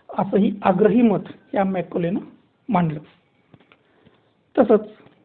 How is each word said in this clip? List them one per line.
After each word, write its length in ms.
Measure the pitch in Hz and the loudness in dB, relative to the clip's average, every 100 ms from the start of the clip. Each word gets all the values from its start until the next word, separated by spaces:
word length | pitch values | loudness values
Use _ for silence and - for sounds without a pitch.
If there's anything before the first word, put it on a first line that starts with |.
| - - | -10 -6
असंही 340 | 190 202 196 - | -2 0 0 0
आग्रही 400 | 202 180 208 226 | -2 2 2 4
मत 520 | 233 180 - - _ | 2 2 -4 -18 _
या 100 | 208 | -4
मॅकॉलेनं 560 | 190 185 170 185 170 233 - - _ _ - | -2 -4 -6 -4 -4 -4 -8 -18 _ _ -4
मांडलं. 320 | 180 165 151 - _ _ _ _ - _ _ _ _ _ _ _ _ _ - | -2 0 -4 -12 _ _ _ _ -20 _ _ _ _ _ _ _ _ _ 0
तसंच 220 | 220 214 - - - _ | 4 2 0 -16 -20 _